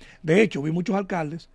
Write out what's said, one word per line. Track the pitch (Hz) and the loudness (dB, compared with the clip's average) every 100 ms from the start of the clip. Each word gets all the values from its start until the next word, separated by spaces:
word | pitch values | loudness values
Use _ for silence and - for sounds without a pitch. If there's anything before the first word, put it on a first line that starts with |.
| - - | -20 -8
De | 156 185 | 2 4
hecho, | 220 147 | 4 0
vi | 151 | -4
muchos | 170 175 196 | -2 -2 -2
alcaldes | 190 185 151 160 - | -2 -4 -4 -8 -14